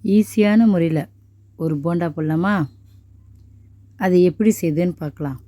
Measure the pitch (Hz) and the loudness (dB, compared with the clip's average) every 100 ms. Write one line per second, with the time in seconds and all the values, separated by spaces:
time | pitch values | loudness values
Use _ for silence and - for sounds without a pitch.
0 | 196 202 208 - 208 214 226 185 165 160 | 2 2 2 0 2 4 4 2 0 -2
1 | - _ _ _ _ _ 160 151 156 170 | -6 _ _ _ _ _ -6 -4 -4 -4
2 | 170 151 156 160 185 202 143 _ - - | -4 -4 -4 -2 0 -2 -4 _ -20 -20
3 | _ - _ - - - - - - - | _ -20 _ -20 -20 -20 -20 -20 -20 -6
4 | 190 180 180 151 220 214 170 151 180 170 | 0 4 2 2 0 0 -2 -2 -2 -4
5 | 151 - 147 131 | -10 -8 -10 -10